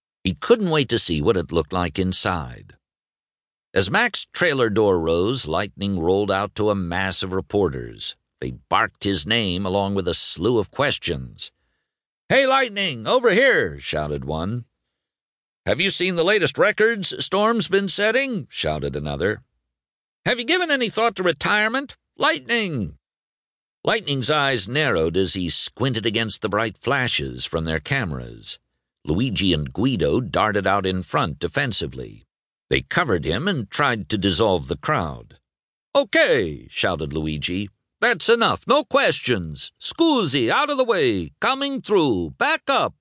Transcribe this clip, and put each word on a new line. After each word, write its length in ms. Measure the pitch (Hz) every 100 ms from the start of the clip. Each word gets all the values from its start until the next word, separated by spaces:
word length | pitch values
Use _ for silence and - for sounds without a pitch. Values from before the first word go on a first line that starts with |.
| _ _
He 100 | 95
couldn't 360 | 85 - 233 185
wait 200 | 156 127
to 100 | 117
see 220 | - 78
what 160 | 80 98
it 140 | 73
looked 220 | 85 78
like 260 | 92 87 87
inside. 760 | 92 90 104 87 64 53 50 - _ _ _ _ _ _ _ _ _
As 180 | - 95
Mac's 360 | 185 233 - -
trailer 360 | - 180 139 117
door 300 | 104 104 90
rose, 480 | 80 85 98 131 76
Lightning 520 | 82 101 - 101 92
rolled 320 | 82 98 101
out 240 | 95 104 -
to 140 | 104
a 60 | 98
mass 460 | 87 87 95 90
of 100 | 95
reporters. 840 | 95 - 104 87 65 58 52 - - _ -
They 120 | 65
barked 520 | 62 - 92 110 -
his 220 | 101 92 -
name 400 | 117 101 90 98
along 300 | 98 98 101
with 120 | 87
a 60 |
slew 440 | 82 - - 101 120
of 140 | 95
questions. 800 | - 143 113 - 71 62 50 - _ _ _ _ _ _ _ -
"Hey, 160 | 262 269
Lightning, 640 | 269 254 202 190 120 113
over 240 | 247 233
here," 480 | 185 269 185 98 71
shouted 460 | - 76 76 73 65
one. 400 | 78 92 120 117 _ _ _ _ _ _ _ _ _ -
"Have 160 | 113
you 80 | 190
seen 260 | - 180 175
the 80 |
latest 340 | 165 214 151 -
records 560 | 196 208 220 226 175 -
Storm's 440 | - 190 214 233 160
been 220 | 190 202
setting?" 580 | - 214 240 269 214 127
shouted 460 | - 78 76 69 71
another. 480 | 73 71 92 107 - _ _ _ _ _ _ _ -
"Have 140 | 247
you 60 | 240
given 260 | 370 339
any 180 | 277 226
thought 260 | 208 233 196
to 60 |
retirement? 760 | 180 156 175 208 214 254 285 - _ -
Lightning!" 840 | 285 330 254 233 196 139 80 - _ _ _ _ _ _ _ _
Lightning's 460 | - 220 147 139 113
eyes 380 | 151 139 127 92
narrowed 500 | 135 147 90 80 87
as 160 | 92
he 160 | 98 87
squinted 560 | - - - 135 113 110
against 360 | 107 113 -
the 80 | 107
bright 280 | 104 113 92
flashes 680 | 113 135 120 - 67 62 -
from 200 | 80 80
their 140 | 80
cameras. 800 | - 139 98 65 60 57 52 - _ _ _ _
Luigi 480 | - 82 131 82 95
and 200 | 78 71
Guido 480 | 90 123 113 76 95
darted 460 | 117 90 107 101 95
out 180 | 101 95
in 180 | 92
front 360 | 92 151 107 69
defensively. 880 | 85 139 139 - 71 65 57 52 _ _ _ _ -
They 120 | 67
covered 440 | 67 - 170 87 71
him 220 | 92 185
and 240 | 160 104
tried 380 | - 143 117 90
to 80 | 107
dissolve 500 | 98 85 110 90 67
the 100 | 82
crowd. 640 | - 147 80 62 52 - _ _ _ _ _ 277
"Okay," 720 | 277 320 269 143 87 69 -
shouted 440 | - 104 82 76
Luigi. 560 | 78 78 76 67 90 104 _ _ _
"That's 260 | 240 214 -
enough. 400 | 233 202 101 -
No 160 | 277
questions. 880 | - 277 226 135 - 107 82 69 - -
Scusi, 720 | - - 330 269 165 135 117
out 180 | 220 294
of 80 | 269
the 60 |
way. 480 | 240 196 131 98 80 -
Coming 420 | 214 269 277 269
through. 500 | 190 202 147 95 80
Back 380 | 65 277 320 -
up, 240 | 254 160 -